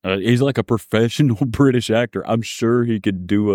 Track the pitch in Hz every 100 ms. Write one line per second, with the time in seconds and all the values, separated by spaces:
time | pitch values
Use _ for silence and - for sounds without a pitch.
0 | 95 98 98 120 139 127 104 113 - 110
1 | 117 - 147 110 131 110 139 123 - 110
2 | 120 98 - 113 110 - 113 120 120 110
3 | 104 92 90 104 104